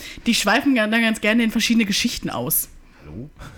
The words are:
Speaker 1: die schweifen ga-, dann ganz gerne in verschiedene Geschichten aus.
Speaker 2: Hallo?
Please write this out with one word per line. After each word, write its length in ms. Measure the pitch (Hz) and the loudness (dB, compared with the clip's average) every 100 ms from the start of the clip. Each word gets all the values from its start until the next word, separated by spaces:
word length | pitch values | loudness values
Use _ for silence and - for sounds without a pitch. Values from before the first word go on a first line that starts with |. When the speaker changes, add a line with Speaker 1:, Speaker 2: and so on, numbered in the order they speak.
| - - - | -16 -6 -2
Speaker 1:
die 80 | 233 | 0
schweifen 400 | - 220 277 254 | 2 2 4 2
ga-, 100 | 214 | 2
dann 140 | 226 | 2
ganz 180 | 226 220 | 2 0
gerne 240 | 208 233 | 2 2
in 60 | 226 | 2
verschiedene 360 | 226 - 233 208 | 2 2 2 2
Geschichten 440 | 196 240 - - | 0 -2 -2 -6
aus. 400 | - 123 - - - - - | -4 -2 -4 -4 -10 -20 -20
Speaker 2:
Hallo? 260 | 73 85 147 - - | -16 -14 -14 -16 -20